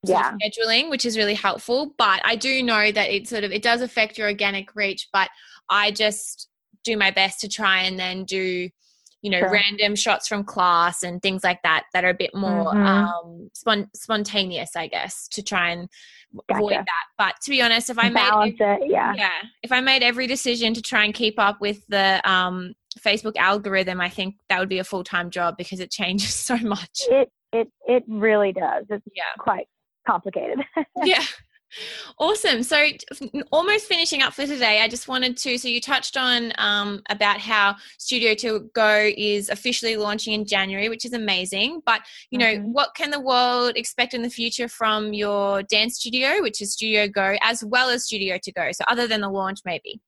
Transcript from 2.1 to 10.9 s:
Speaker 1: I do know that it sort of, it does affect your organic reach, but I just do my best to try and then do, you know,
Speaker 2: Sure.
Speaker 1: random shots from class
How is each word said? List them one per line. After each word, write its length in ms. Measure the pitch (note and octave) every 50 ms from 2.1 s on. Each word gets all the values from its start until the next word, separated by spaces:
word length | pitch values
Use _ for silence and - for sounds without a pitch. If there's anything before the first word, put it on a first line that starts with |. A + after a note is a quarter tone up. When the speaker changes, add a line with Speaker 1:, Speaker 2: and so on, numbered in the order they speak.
| F#3 - -
Speaker 1:
I 120 | - A#3
do 260 | A3 A#3 C4 C4+ C4
know 300 | B3+ A#3+ A3+ G#3+ G#3 G#3+
that 180 | G#3 G#3+ G3+ -
it 160 | G3 G3+ G#3+
sort 160 | - A#3+ G#3+
of, 80 | G#3 G3+
it 120 | G3 G#3+
does 180 | G#3 A#3 A#3 A#3+
affect 340 | B3+ A#3+ - A#3+ A3 G#3+ -
your 120 | - A3 G#3
organic 480 | G#3 G3+ G#3 G3+ G3 G3 G3 - _
reach, 320 | G#3 G#3 G3 F#3 - - _
but 160 | - G3 F#3+ F#3 - - - - - - _ -
I 220 | F#3 G3+ G#3 G#3
just 580 | G#3 G#3 A3 G#3+ G#3+ G#3 - - - - - _ _ _ _ _ _ _ _
do 120 | A#3 A3+
my 140 | G#3 G3 F#3+
best 300 | F#3+ F#3+ F#3+ F#3+ F#3 -
to 80 | - G3+
try 320 | - - G#3 F#3+ F#3+ F#3
and 180 | F#3 F#3 F#3 F#3
then 260 | F#3 F#3 F#3 F#3+ F#3+
do, 460 | - F#3+ F#3+ F#3+ F#3 F3+ F3+ F3+ F#3 _ _ _ _ _ _ _ _ _ _
you 80 | - G#3
know, 100 | F#3+ F3+
Speaker 2:
Sure. 100 | F#3 F#3+
Speaker 1:
random 460 | G3+ G#3 G3+ G3+ G#3 G#3 G#3+ G#3 G#3
shots 320 | G#3 - A3+ G3+ - - -
from 160 | A3 G3+ G3+
class 580 | - - G3+ F3+ F3+ F3 E3+ E3+ F3